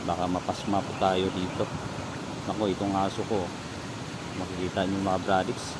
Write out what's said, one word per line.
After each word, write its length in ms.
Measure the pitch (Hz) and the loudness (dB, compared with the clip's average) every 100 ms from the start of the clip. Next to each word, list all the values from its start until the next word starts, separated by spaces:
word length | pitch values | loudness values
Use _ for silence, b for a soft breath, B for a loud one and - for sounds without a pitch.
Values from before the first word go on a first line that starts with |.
Baka 240 | 85 85 90 | 0 0 2
mapasma 560 | 90 - 90 - 98 | 2 0 -2 2 2
po 80 | - - | 2 2
tayo 240 | 95 92 95 | 4 4 2
dito. 320 | 95 92 - 107 - - - - - - - | 0 -2 -2 -2 -2 -6 -6 -6 -6 -6 -6
Ako, 240 | - 98 104 | -4 2 2
itong 240 | 90 101 | 2 2
aso 320 | 98 95 101 | 2 2 0
ko, 160 | 95 107 87 - - - - - - - - - | 0 0 0 -4 -8 -8 -8 -8 -8 -8 -6 -6
makikita 480 | 90 90 92 98 | -4 -2 0 2
nyo 160 | 92 98 | 2 2
mga 160 | 98 92 | 2 2
kabradix. 560 | 90 95 95 123 - | 4 4 4 -2 -6